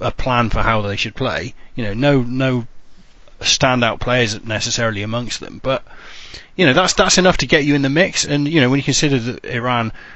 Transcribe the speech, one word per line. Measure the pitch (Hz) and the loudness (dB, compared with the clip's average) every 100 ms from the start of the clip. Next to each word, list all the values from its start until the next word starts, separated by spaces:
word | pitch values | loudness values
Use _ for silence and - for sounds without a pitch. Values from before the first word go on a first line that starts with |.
a | - | -6
plan | - 131 123 113 | -2 0 2 2
for | 113 | 2
how | 113 113 | 2 0
they | 101 98 | -2 -4
should | 110 | -6
play. | - 127 78 123 - - | -4 -4 -4 -8 -12 -12
You | - | -8
know, | 107 | -4
no, | 107 143 135 | 0 2 2
no | 120 127 131 127 117 - - - - - - - | 2 -2 0 -2 -4 -12 -18 -20 -20 -20 -20 -6
standout | - - 135 127 117 - | -2 2 2 2 2 0
players | 123 123 113 107 | 0 0 0 -2
necessarily | 107 104 110 120 113 101 | -6 -4 -2 -2 -2 -2
amongst | 107 117 113 - | -4 -6 -6 -8
them, | - 113 | -12 -8
but, | 131 135 - - - - - - - - | -4 -4 -6 -20 -18 -18 -18 -18 -8 2
you | 165 | 4
know, | |
that's, | 147 185 | 6 4
that's | - 185 196 | 4 4 4
enough | 180 - | 4 4
to | 135 | 2
get | 160 | 2
you | 143 | 4
in | 143 | 2
the | 135 | 2
mix. | 147 190 - | 2 2 0
And, | - 143 143 | -2 0 2
you | 165 | 2
know, | 123 | 4
when | 139 | 2
you | |
consider | 139 131 - 131 | 0 0 2 0
that | 117 98 | -2 -8
Iran | - 120 123 120 113 - - | -8 -6 -2 -2 -2 -6 -16